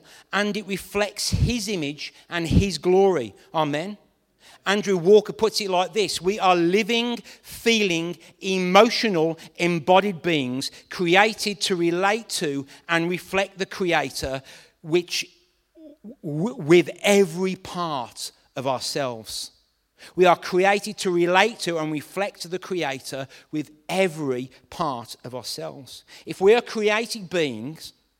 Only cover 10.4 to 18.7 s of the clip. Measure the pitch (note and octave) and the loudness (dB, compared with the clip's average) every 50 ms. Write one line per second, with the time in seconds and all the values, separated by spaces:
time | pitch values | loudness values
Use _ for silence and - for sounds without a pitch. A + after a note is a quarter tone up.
10.4 | C3 B2 B2+ C3 C#3 - - - - - - - F3+ E3+ E3+ F#3+ G#3 A3+ G#3 - | 0 -2 -4 -6 -6 -8 -10 -14 -20 -12 -8 -4 0 2 4 4 4 4 2 -2
11.4 | - G#3+ G3+ - - - G3 E3+ E3+ E3+ E3+ F3+ F#3+ G3 G#3+ A#3 A3 - - - | -4 -6 -4 -4 -4 -4 -2 0 0 0 0 0 0 0 0 -2 -4 -8 -8 -6
12.4 | F3+ D3 C#3 C#3 C3+ - - - _ - E3+ E3 E3 F3 F3+ E3 - - - F#3+ | -4 -4 -4 -6 -8 -10 -14 -16 _ -2 -2 0 0 0 -4 -6 -6 -6 -4 -2
13.4 | G3 F#3+ - F3 F#3 - - - G3 E3+ E3 D#3 C#3 C3+ - - D#3 C#3 C3 C3+ | -2 -4 -4 -10 -10 -8 -6 -4 -2 0 0 0 0 -2 -6 -8 -8 -6 -6 -8
14.4 | - - - - - _ _ _ - D#3 D#3+ F3+ E3+ - - - - - _ _ | -10 -12 -20 -20 -20 _ _ _ -6 -2 0 0 0 -2 -6 -8 -8 -8 _ _
15.4 | _ _ _ _ _ _ _ E4+ D#4+ D4 D4 _ - G#3 C#4 _ - D#3+ D3 D3+ | _ _ _ _ _ _ _ -20 -20 -20 -20 _ -20 -20 -18 _ -10 -8 -4 -4
16.4 | F3 A#3+ B3+ B3+ D#3 C#3+ E3+ F3 D3+ C#3 - - - G3 G3+ G3+ G3 D#3+ D#3+ F3+ | -4 -4 -4 -4 2 6 6 6 6 4 -2 -2 2 4 6 6 4 2 0 -4
17.4 | F#3+ F#3+ F#3 F#3 - - - F3+ F3 E3 D3+ C3 A#2 G#2 - - - - - _ | -4 -4 -4 -6 -10 -12 -8 -6 -6 -4 -6 -6 -8 -10 -12 -14 -14 -14 -14 _
18.4 | _ _ - C#3 B2 C3+ | _ _ -10 -6 -4 -2